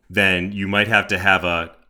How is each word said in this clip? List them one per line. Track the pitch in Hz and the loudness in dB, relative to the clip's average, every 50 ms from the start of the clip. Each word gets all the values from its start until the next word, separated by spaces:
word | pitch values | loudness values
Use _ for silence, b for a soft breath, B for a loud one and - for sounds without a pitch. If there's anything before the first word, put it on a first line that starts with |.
| _ - | _ -6
Then | 90 104 98 95 92 90 90 98 | -2 0 2 2 2 0 -2 -4
you | 104 98 98 | -6 -6 -4
might | 95 101 104 107 110 | -2 0 0 2 2
have | 110 101 95 - | 2 0 2 0
to | 101 90 | -4 -2
have | 98 98 95 90 90 | 2 2 2 2 2
a, | 87 85 85 82 - - _ _ | 0 -2 -2 -4 -8 -12 _ _